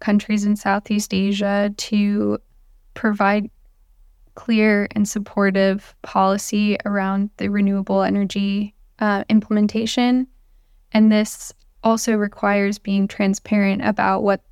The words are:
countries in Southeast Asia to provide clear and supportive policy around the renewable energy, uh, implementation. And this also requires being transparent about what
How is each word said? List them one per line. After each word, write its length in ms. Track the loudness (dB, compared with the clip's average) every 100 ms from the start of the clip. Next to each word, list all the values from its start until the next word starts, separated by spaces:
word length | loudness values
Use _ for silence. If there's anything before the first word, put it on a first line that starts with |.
countries 440 | 0 0 0 -2
in 120 | 0 -2
Southeast 560 | 0 -2 -2 -4 -2
Asia 600 | -2 -2 -2 0 0 -2 -4
to 640 | -4 0 0 0 -2 -4 _ _ _ _ _
provide 560 | -6 -2 0 2 0 -2 _ _ _ _ _ _ _ _
clear 520 | -12 -2 2 4 2 0
and 160 | -2 -2
supportive 880 | -4 -6 0 2 2 2 0 -6 _
policy 720 | -4 0 2 0 -2 -2 0 -2
around 440 | -2 -2 -2 -2 -4 -4
the 100 | -4
renewable 540 | 0 0 0 0 0
energy, 720 | 2 0 -2 -2 -2 -2 -6 -10 _ -4
uh, 240 | 0 0 2
implementation. 1000 | 0 2 0 0 0 -2 0 2 2 -2 _ _ _ _ _ _
And 180 | 4 6
this 420 | 4 0 -6 -16 -20 _ _
also 320 | 0 0 0
requires 640 | 0 -2 -2 0 0 0 -4
being 300 | -2 0 0
transparent 760 | 0 -2 -2 -2 0 2 0
about 380 | -2 0 0 0
what 200 | 0 -2 _